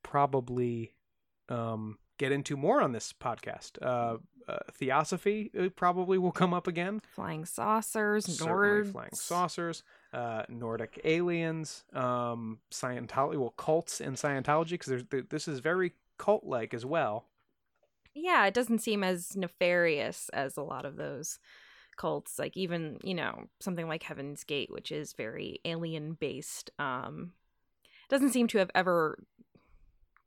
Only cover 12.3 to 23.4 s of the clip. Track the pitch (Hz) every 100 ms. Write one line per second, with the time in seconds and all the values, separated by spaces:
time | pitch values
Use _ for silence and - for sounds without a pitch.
12.3 | 117 113 110 - - 131 123 123 - 147
13.3 | 160 120 - - 160 - - 143 131 147
14.3 | 139 127 151 165 175 - 127 123 139 127
15.3 | 151 - 135 151 180 180 - _ - -
16.3 | 214 - 127 110 117 127 165 123 110 -
17.3 | _ _ _ _ _ _ _ _ 285 349
18.3 | 320 196 220 240 226 - 208 185 180 170
19.3 | 196 175 - 175 175 170 147 113 - -
20.3 | - 139 147 139 131 139 139 147 139 160
21.3 | - - - - - - - 170 147 -
22.3 | - 143 175 185 170 156 - - 175 135
23.3 | 57